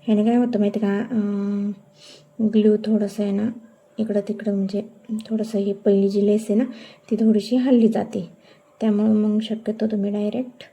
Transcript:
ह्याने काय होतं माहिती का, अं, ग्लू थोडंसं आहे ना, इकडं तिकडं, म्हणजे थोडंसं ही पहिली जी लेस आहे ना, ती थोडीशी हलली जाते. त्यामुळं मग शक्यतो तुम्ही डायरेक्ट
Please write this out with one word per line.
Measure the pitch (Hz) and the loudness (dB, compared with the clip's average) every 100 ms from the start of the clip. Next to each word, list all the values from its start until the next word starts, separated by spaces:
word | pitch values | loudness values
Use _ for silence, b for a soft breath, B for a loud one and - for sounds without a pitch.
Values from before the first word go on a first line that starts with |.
ह्याने | - 214 | 0 0
काय | 214 240 | 2 2
होतं | 247 226 | 2 0
माहिती | 208 208 | 0 0
का, | 208 202 | -2 -2
अं, | 226 233 202 202 202 202 202 202 _ B B B B _ 220 | -2 -2 -2 -2 -4 -4 -4 -8 _ B B B B _ 0
ग्लू | 220 214 214 | 4 4 4
थोडंसं | 214 214 202 - | 2 0 0 -2
आहे | 202 | -2
ना, | 196 220 - - _ _ - | 0 -2 -6 -16 _ _ -8
इकडं | 220 208 | -2 -2
तिकडं, | 202 214 214 | -2 -6 -4
म्हणजे | 202 196 202 - - _ 214 - | -2 -2 -4 -8 -16 _ -10 -4
थोडंसं | 220 214 202 | -4 -2 -2
ही | 202 | -2
पहिली | 196 - 202 196 | -2 2 4 4
जी | 202 202 | 2 2
लेस | 208 - | 2 2
आहे | |
ना, | 208 262 B B B - | 0 0 B B B -6
ती | 214 | 0
थोडीशी | 220 214 - 254 | 4 2 2 0
हलली | 254 247 220 | 4 4 4
जाते. | 220 202 214 170 - b b _ _ | 2 -4 -6 -8 -16 b b _ _
त्यामुळं | 220 208 214 | 0 2 2
मग | 214 214 208 | 2 2 0
शक्यतो | 220 220 - 220 220 | -2 -6 -6 -4 -2
तुम्ही | 214 202 | -2 -2
डायरेक्ट | 202 208 226 254 - - | -2 -4 -4 -8 -10 -20